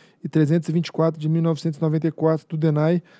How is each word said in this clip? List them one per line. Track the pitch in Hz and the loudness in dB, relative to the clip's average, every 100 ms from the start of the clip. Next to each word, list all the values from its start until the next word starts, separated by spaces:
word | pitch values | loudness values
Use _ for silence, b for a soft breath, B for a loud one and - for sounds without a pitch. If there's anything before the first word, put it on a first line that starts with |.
| b b | b b
e | 151 | -2
trezentos | 160 147 170 156 | 0 2 2 0
e | |
vinte | 165 156 | -2 -2
e | |
quatro | - 165 160 | 0 -2 0
de | 151 | -2
mil | 165 | 0
novecentos | 165 151 165 147 | 0 -2 -4 -2
e | |
noventa | 160 156 156 | -2 0 -2
e | |
quatro | - 160 160 - | 0 0 0 -4
do | 156 | -2
denai, | 160 151 156 175 b | 0 2 2 0 b